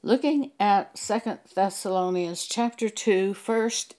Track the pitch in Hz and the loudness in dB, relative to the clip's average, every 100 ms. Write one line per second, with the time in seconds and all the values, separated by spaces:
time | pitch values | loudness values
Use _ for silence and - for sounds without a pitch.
0 | - 262 285 294 269 _ 202 196 - - | 2 2 2 0 -2 _ 4 4 2 -12
1 | - 220 226 - _ - 196 - 196 185 | -4 -4 -4 -10 _ 0 0 0 -2 0
2 | 185 185 170 175 - - 240 - 220 - | 0 -2 -2 -6 -6 -2 -2 -2 -4 -2
3 | - 185 196 196 - 226 226 - - | 2 2 2 -2 -2 0 0 -2 -8